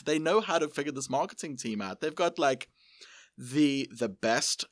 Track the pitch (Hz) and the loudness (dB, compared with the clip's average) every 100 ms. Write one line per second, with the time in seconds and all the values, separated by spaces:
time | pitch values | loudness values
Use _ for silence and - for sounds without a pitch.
0 | - 156 160 208 202 170 151 - 143 135 | -2 0 4 2 4 0 0 -2 -4 -4
1 | 131 131 180 - 160 127 117 107 95 95 | -4 -2 -2 -6 -10 -8 -6 -4 -6 -4
2 | 156 156 170 170 143 135 - _ _ - | -4 0 0 4 2 2 -6 _ _ -20
3 | - - - - 123 143 147 135 127 117 | -20 -20 -20 -16 -2 4 4 4 -4 -2
4 | 110 95 113 120 - - - | -4 0 2 2 2 -2 -6